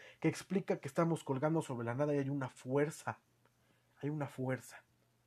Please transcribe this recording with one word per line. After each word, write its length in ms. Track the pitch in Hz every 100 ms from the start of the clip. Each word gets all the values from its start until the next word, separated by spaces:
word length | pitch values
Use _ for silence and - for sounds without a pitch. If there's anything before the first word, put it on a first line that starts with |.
| - -
que 80 | 160
explica 520 | - - 185 - 180
que 80 | 139
estamos 360 | - 165 160
colgando 380 | - 165 151 160
sobre 240 | - 120 117
la 100 | 123
nada 180 | 147
y 60 | 143
hay 100 | 135
una 200 | 143 127
fuerza, 680 | - 127 139 147 - - - _ _ _ _ _ _ _ -
hay 80 | 143
una 180 | 151 135
fuerza. 560 | - 127 127 - - _ _ _ _